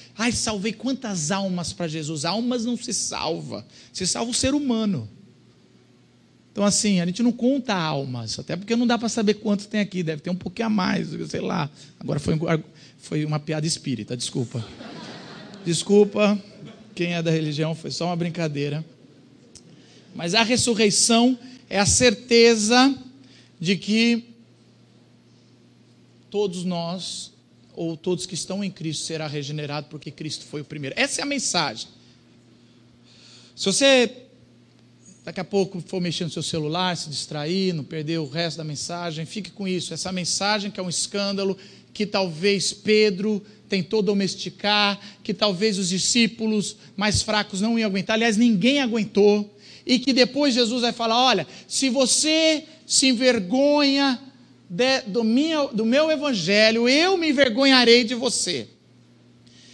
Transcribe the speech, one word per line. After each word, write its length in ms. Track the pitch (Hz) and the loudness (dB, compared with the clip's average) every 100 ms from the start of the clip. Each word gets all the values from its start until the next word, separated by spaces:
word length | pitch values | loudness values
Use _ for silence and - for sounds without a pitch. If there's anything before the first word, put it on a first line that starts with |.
| - | -16
"Ai, 160 | - 240 | -4 -2
salvei 440 | 214 233 214 214 | 0 -2 -2 -4
quantas 560 | - 247 269 220 185 151 | -4 -4 -4 -4 -4 -2
almas 420 | 196 196 180 165 | -2 -2 -4 -6
pra 160 | - 170 | -6 -6
Jesus?" 380 | 156 147 156 165 | -4 -6 -4 -2
Almas 400 | 208 240 247 226 | -2 -2 -2 -2
não 100 | 233 | -4
se 160 | - | -4
salva. 760 | - - 80 131 170 143 101 - - - | -6 -6 -4 -4 -4 -8 -12 -14 -20 -16
Se 120 | - 185 | -6 -4
salva 240 | - 233 | -4 -2
o 40 | |
ser 180 | 226 262 | 0 0
humano. 560 | 294 277 226 214 156 107 - - _ _ _ _ _ _ _ _ _ _ _ _ | 0 0 0 0 -2 -6 -16 -20 _ _ _ _ _ _ _ _ _ _ _ _
Então, 100 | 208 | -2
assim, 380 | 202 196 208 185 | 2 2 2 2
a 60 | 170 | 0
gente 160 | 180 | 0
não 100 | 240 | 0
conta 420 | 240 240 277 233 | 2 2 0 0
almas, 640 | 190 156 147 135 120 113 - | -2 -2 -4 -4 -8 -8 -8
até 180 | - 180 | -8 -8
porque 200 | 202 233 | -2 0
não 100 | 240 | 2
dá 120 | 233 | 0
pra 100 | 226 | -2
saber 240 | 233 214 | 0 0
quantos 320 | 208 208 202 | 0 0 -2
tem 160 | - 214 | -2 -4
aqui, 220 | 202 180 | -2 -2
deve 180 | 160 156 | -4 -4
ter 80 | 175 | -6
um 80 | 180 | -6
pouquinho 300 | 185 202 226 | -6 -4 -2
a 40 | |
mais, 380 | 214 - - 165 - - | 0 0 0 -2 -8 -8
sei 100 | - | -6
lá. 300 | - - 143 - - - | -4 -4 -4 -8 -20 -12
Agora 220 | - 147 | -6 -4
foi 140 | - | -2
um, 60 | 160 165 160 - - - - | -2 0 -2 -4 -18 -20 -20
foi 260 | - 156 | -8 -4
uma 160 | 151 151 | -2 -4
piada 260 | 156 156 156 | -4 -4 -4
espírita, 480 | - 147 117 104 | -4 -6 -6 -6
desculpa. 480 | 123 - - 117 123 107 - - - - - - - - - | -8 -6 -6 -6 -8 -10 -14 -16 -16 -16 -16 -18 -18 -18 -10
Desculpa, 760 | 170 165 - 202 202 208 208 202 - - - - - | -4 -2 4 6 6 4 2 2 -4 -18 -20 -20 -14
quem 200 | - 175 | -6 -2
é 80 | 175 | -2
da 80 | 165 | 0
religião, 440 | 160 151 147 156 | 0 0 -2 -4
foi 160 | 160 139 | -4 -8
só 140 | 131 | -6
uma 120 | 170 175 | -4 -2
brincadeira. 680 | 175 170 160 147 147 151 160 - - - - - - - - - - - - | -4 -2 -4 -2 -4 -4 -8 -16 -20 -20 -20 -20 -20 -20 -20 -20 -20 -20 -18
Mas 200 | - 170 | -8 -2
a 80 | 214 | 0
ressurreição 960 | 220 247 247 214 214 - - 226 247 254 - - - | 2 2 2 4 2 4 4 4 4 2 -6 -20 -4
é 100 | 196 | 0
a 60 | 202 | 2
certeza 1080 | - 247 233 - 233 233 226 208 247 269 269 - - - - - - | 4 4 2 4 6 8 6 4 4 4 2 -8 -20 -20 -20 -20 -6
de 180 | 170 190 | -2 0
que 580 | - 220 233 233 - - - _ _ _ _ _ _ _ _ _ _ _ _ _ _ _ _ _ _ | 0 2 2 2 -2 -18 -20 _ _ _ _ _ _ _ _ _ _ _ _ _ _ _ _ _ _
todos 300 | 202 202 180 | -4 -4 -4
nós, 640 | 180 175 170 185 - - - _ _ _ _ - | -6 -4 -6 -8 -10 -12 -14 _ _ _ _ -8
ou 200 | 165 160 | -8 -6
todos 300 | 185 180 - | -4 -4 -4
que 80 | |
estão 300 | 165 - 190 | -8 -8 -6
em 40 | 196 | -6
Cristo, 360 | - 160 147 | -6 -8 -6
será 240 | - 160 156 | -6 -6 -6
regenerado, 580 | 147 139 151 147 147 147 | -8 -6 -8 -6 -8 -8
porque 220 | 151 151 | -14 -14
Cristo 340 | - 156 - | -12 -10 -10
foi 180 | - 151 | -10 -12
o 20 | |
primeiro. 280 | 143 151 135 - | -10 -10 -6 -2
Essa 220 | 269 - | -2 -2
é 20 | |
a 40 | 285 | -4
mensagem. 600 | 277 - 175 147 113 - - - _ _ - _ - _ _ _ _ _ - - - - | -4 -2 0 -2 -4 -12 -18 -20 _ _ -20 _ -20 _ _ _ _ _ -20 -20 -20 -20
Se 120 | - 196 | -4 -2
você, 440 | 185 277 262 240 - - - - _ _ _ _ _ - - | 4 6 6 4 -2 -20 -20 -20 _ _ _ _ _ -20 -18
daqui 140 | - 180 | -12 -10
a 60 | |
pouco, 360 | 180 202 185 175 | -2 0 0 -4
for 200 | - 190 | -8 -4
mexer 240 | 175 - | -4 -4
no 60 | 170 | -6
seu 120 | 170 | -6
celular, 540 | 151 165 151 170 185 165 | -6 -4 -4 -2 -2 -2
se 120 | 156 | -6
distrair, 640 | 135 - 151 151 190 185 | -8 -8 -8 -4 0 0
não 120 | 165 | -2
perder 340 | 127 160 151 165 | -6 -6 -4 -4
o 80 | 143 | -4
resto 300 | 156 170 156 | -4 -4 -6
da 80 | |
mensagem, 600 | 156 139 - 175 175 156 | -8 -8 -8 -8 -8 -8
fique 280 | 160 214 180 | -8 -10 -10
com 160 | - 190 | -8 -4
isso. 260 | 185 - | -4 -4
Essa 160 | 160 185 | -8 -6
mensagem 640 | 185 170 - 202 214 202 | -4 -4 -2 0 -2 -4
que 80 | 196 | -6
é 20 | |
um 60 | 180 | -6
escândalo, 680 | 170 - 202 196 196 196 190 - - - | -4 -4 -4 -2 -2 -2 -4 -10 -20 -12
que 120 | - | -6
talvez 680 | 208 208 185 156 202 202 - | -2 0 -2 0 2 2 0
Pedro 680 | - 202 214 214 180 214 208 - - - | -2 2 4 4 2 -2 -2 -6 -20 -4
tentou 340 | 190 - 220 | -4 -2 0
domesticar, 960 | 202 196 185 - 185 - 208 208 202 202 - - | 2 0 0 -4 -10 -6 0 2 2 -2 -10 -10
que 100 | - | -8
talvez 460 | - 208 180 220 196 | 0 0 2 0 0
os 100 | 180 | -2
discípulos 880 | 185 - 247 226 233 220 214 - - - - | -2 0 2 2 0 -2 -2 -2 -8 -14 -4
mais 260 | 208 - | 0 0
fracos 380 | - 208 202 190 | 0 0 -2 -2
não 180 | 220 233 | 0 0
iam 100 | 220 | 0
aguentar, 260 | 190 180 | -2 0
aliás, 220 | 220 233 208 | 2 2 4
ninguém 440 | 240 202 233 285 | 4 4 2 2
aguentou, 760 | 254 220 202 202 208 208 208 - - - - | 0 -2 0 4 6 4 0 -12 -20 -10 0
e 140 | 254 | 0
que 120 | 262 | 2
depois 400 | 254 247 269 294 | 2 2 4 2
Jesus 300 | 240 233 247 | 4 2 0
vai 100 | 233 | -2
falar: 320 | 226 226 233 | 0 0 2
"Olha, 220 | 254 202 147 - - | 4 2 -2 -12 -8
se 200 | - 269 | -2 0
você 720 | 254 254 - 311 311 320 302 - - | 2 2 2 2 4 4 2 -4 -18
se 220 | - - 262 | -2 2 4
envergonha 1120 | 240 254 233 180 254 285 294 277 277 277 240 - - - _ - | 4 4 2 0 2 4 4 4 2 2 0 -6 -20 -20 _ -8
de, 340 | 175 254 262 | 0 2 0
do 200 | 214 233 | -2 -2
minha, 440 | 220 240 320 311 277 | 2 2 2 0 -2
do 160 | 208 | 0
meu 260 | 220 269 320 | 2 2 2
evangelho, 800 | 302 294 214 160 208 220 226 240 | 0 0 -2 2 4 4 4 4
eu 280 | 277 359 381 | 4 4 2
me 140 | 320 | 2
envergonharei 760 | 269 269 214 269 262 233 240 | 4 2 4 6 6 8 6
de 100 | 226 | 4
você." 540 | 247 247 - 185 147 104 _ _ _ _ _ _ _ - - - | -2 -2 -2 -2 -4 -8 _ _ _ _ _ _ _ -20 -20 -20